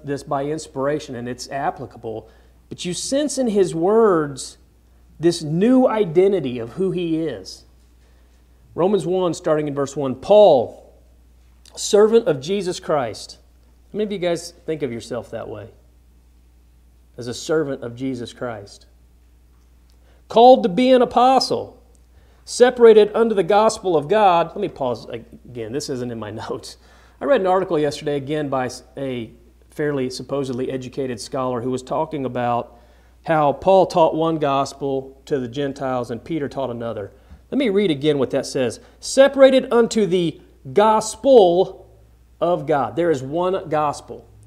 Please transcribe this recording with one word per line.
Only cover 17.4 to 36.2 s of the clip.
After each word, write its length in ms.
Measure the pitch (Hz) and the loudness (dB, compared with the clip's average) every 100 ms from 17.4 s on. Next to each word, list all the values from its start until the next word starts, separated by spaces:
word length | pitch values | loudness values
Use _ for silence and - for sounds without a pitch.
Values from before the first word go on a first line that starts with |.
| - 160 143 135 | -2 -2 -2 -6
of 120 | 120 120 | -10 -8
Jesus 360 | 135 127 113 | -8 -6 -10
Christ. 540 | - 123 107 98 - _ _ _ _ _ _ _ _ _ _ _ _ _ _ _ | -10 -10 -10 -16 -20 _ _ _ _ _ _ _ _ _ _ _ _ _ _ _
"Called 340 | 220 247 254 | 6 8 8
to 60 | 196 | 4
be 220 | 180 254 | 0 4
an 100 | 254 | 4
apostle, 800 | 240 240 254 262 - 113 104 - _ _ _ _ _ _ - | 4 4 4 4 0 -4 -6 -16 _ _ _ _ _ _ -14
separated 640 | - 240 240 233 214 208 220 | 2 2 6 8 8 6 2
unto 180 | 233 | 0
the 100 | 202 | 0
gospel 540 | 180 202 220 - 190 156 | 2 2 2 0 -2 -2
of 100 | 147 | 0
God." 400 | 214 196 170 165 | 2 4 4 0
Let 100 | 196 | -6
me 100 | 190 | -8
pause 380 | - 127 117 - | -4 -6 -6 -8
again. 640 | 117 - - - 120 107 | -14 -14 -20 -18 -14 -10
This 160 | 139 143 | -8 -8
isn't 220 | 127 123 | -8 -8
in 80 | 113 | -10
my 120 | 104 | -10
<laughs> 180 | 110 - | -12 -10
notes. 280 | - - - _ _ _ _ | -12 -12 -20 _ _ _ _
I 60 | 277 | 0
read 160 | 254 | 0
an 60 | 185 | 2
article 320 | 190 190 160 | 0 0 -2
yesterday, 360 | 147 147 151 143 | -2 -4 -6 -6
again, 340 | 131 151 139 | -4 -6 -4
by 180 | 131 127 | -4 -4
s-, 160 | - - 139 | -8 -16 -12
a 360 | 135 123 110 - _ _ _ | -8 -8 -10 -16 _ _ _
fairly 380 | - 147 143 127 | -6 -4 -2 -4
supposedly 600 | 127 123 139 131 123 127 | -8 -6 -6 -4 -6 -6
educated 480 | 131 123 143 127 117 | -8 -10 -8 -8 -8
scholar 420 | - 139 127 123 | -8 -6 -4 -4
who 100 | 127 | -4
was 100 | 127 | -6
talking 420 | 123 143 156 147 | -4 -4 -4 -6
about 540 | 127 123 120 120 - - _ _ _ _ - | -6 -4 -2 -2 -6 -16 _ _ _ _ -2
how 280 | 156 143 | 2 2
Paul 340 | 135 185 190 180 | 2 4 4 4
taught 280 | 175 160 156 | 4 2 2
one 220 | 165 160 | -2 0
gospel 840 | 143 135 135 - 139 135 135 - - | 0 0 -4 -6 -6 -4 -6 -18 -6
to 140 | 143 | -4
the 80 | 120 | -4
Gentiles 640 | 131 143 135 131 127 120 | -6 -6 -6 -4 -4 -6
and 120 | 117 | -10